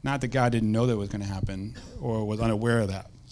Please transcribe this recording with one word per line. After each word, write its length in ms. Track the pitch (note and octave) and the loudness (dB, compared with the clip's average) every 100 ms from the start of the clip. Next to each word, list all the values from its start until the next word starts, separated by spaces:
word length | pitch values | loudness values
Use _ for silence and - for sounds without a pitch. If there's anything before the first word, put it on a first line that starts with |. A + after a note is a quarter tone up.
Not 200 | C#3 C#3 | -2 -2
that 60 | B2+ | 0
God 240 | C3 B2 | 2 4
didn't 200 | A#2 A2 | 4 2
know 140 | A2 B2 | 2 2
that 100 | A2 | 0
was 140 | G2+ | -2
gonna 160 | G#2 G2+ | -4 -4
happen 480 | F#2+ G2 F#2+ G2+ A#2+ - - | -4 -4 -4 -8 -10 -16 -8
or 240 | B2 A2 | -4 -2
was 160 | G#2+ G#2+ | -2 0
unaware 380 | A2+ G#2+ A#2 A#2 | 2 2 2 2
of 100 | G#2 | 2
that, 220 | F#2+ - - - | -4 -10 -20 -14